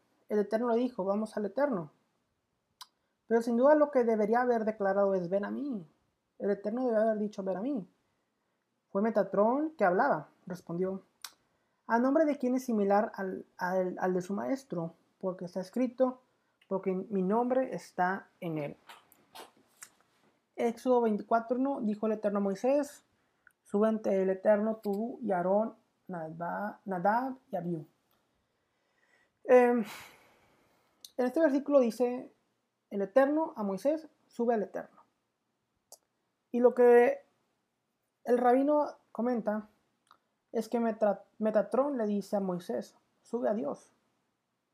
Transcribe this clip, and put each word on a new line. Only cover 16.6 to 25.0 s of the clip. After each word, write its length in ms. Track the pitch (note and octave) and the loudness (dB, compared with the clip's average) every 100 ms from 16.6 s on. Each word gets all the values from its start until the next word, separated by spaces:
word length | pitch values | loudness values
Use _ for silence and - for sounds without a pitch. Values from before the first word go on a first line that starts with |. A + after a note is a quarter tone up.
| _ | _
'Porque 240 | F#3+ F#3+ F#3 F#3+ | -4 -2 -4 -2
mi 120 | G3 | -2
nombre 540 | F#3 A3 B3 B3+ C4 E3+ | 0 2 2 0 -2 -6
está 540 | - - F3+ F#3+ - _ | -10 -2 -2 -2 -8 _
en 180 | F3 D#3 | -8 -6
él'". 200 | C#3+ - - - _ _ _ - - _ _ _ - _ _ _ _ _ _ - | -8 -10 -20 -20 _ _ _ -20 -20 _ _ _ -20 _ _ _ _ _ _ -4
Éxodo 460 | A#3+ A#3 C4 B3 | -4 -2 0 2
veinticuatro 560 | A#3 G#3 G#3 A3+ A3+ B3 | 2 -2 0 -2 0 -2
uno, 220 | C4+ C4+ | -2 -2
dijo 260 | A3 G#3 A3 | -4 -4 -4
el 60 | |
Eterno 260 | G#3+ G#3 G3+ | -2 -2 -2
a 20 | |
Moisés: 640 | G3 F#3+ B3+ C#4+ C#4 - _ _ _ _ _ _ | -2 -2 0 0 -2 -8 _ _ _ _ _ _
"Sube 240 | _ G3+ G#3+ | _ 0 2
ante 360 | A3 A3 G3 | 0 0 0
el 60 | F#3+ | 0
Eterno 480 | F#3+ G#3+ G#3 A3 A3 | 0 2 2 2 -4
tú 420 | G#3 G3+ | -6 -4